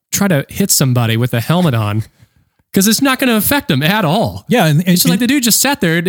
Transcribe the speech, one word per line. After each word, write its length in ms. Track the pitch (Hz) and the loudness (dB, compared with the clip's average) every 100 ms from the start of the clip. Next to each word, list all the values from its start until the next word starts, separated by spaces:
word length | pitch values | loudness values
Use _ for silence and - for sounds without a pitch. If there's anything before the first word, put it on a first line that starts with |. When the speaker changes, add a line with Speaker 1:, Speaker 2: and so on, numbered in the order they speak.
| _ | _
Speaker 1:
try 160 | - 202 | -4 0
to 160 | 147 - | -2 -2
hit 220 | - 196 | -4 -2
somebody 460 | - 135 123 113 113 | 0 0 0 0 0
with 180 | 123 | 0
a 60 | 120 | -2
helmet 340 | - 165 175 | 0 0 0
on? 280 | 117 104 107 - _ _ _ _ _ _ | 0 -2 -4 -8 _ _ _ _ _ _
'Cause 160 | - 202 | 0 2
it's 140 | 220 | 2
not 160 | 269 254 | 0 0
gonna 160 | 262 220 | 0 0
affect 340 | - 285 - | 0 -2 0
him 120 | 131 | 0
at 200 | 151 214 | 0 0
all. 400 | 170 196 143 - - | 0 0 -2 -4 -2
Speaker 2:
Yeah, 180 | 240 160 | 0 2
and, 140 | 147 | 2
and, 80 | 185 | 2
Speaker 1:
It's 140 | 175 | 0
just, 40 | - | 2
like, 80 | |
Speaker 2:
and 80 | 202 | 0
Speaker 1:
the 40 | 233 | 0
dude 160 | 285 | 0
just 160 | 233 - | 0 0
sat 200 | 262 285 | 0 0
there. 220 | 175 165 | -2 0